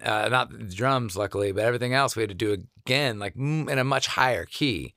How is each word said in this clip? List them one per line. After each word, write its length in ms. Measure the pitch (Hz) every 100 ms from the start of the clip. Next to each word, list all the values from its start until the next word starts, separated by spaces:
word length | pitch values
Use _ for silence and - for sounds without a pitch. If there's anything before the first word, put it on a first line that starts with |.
Uh, 240 | 117 107 110
not 220 | 127 120
the 140 | 113 110
drums, 420 | 92 127 131 117 95
luckily, 360 | 101 101 101
but 100 | 95
everything 300 | 113 120 123
else 220 | 131 135 -
we 60 |
had 60 | 107
to 40 |
do 180 | 92 107 101 90 _ -
again, 340 | 131 143 107
like, 140 | 101 110
m-, 300 | 139 156 147
in 100 | 139
a 60 |
much 240 | 131 131 -
higher 380 | - 131 110 85
key 480 | - 147 92 64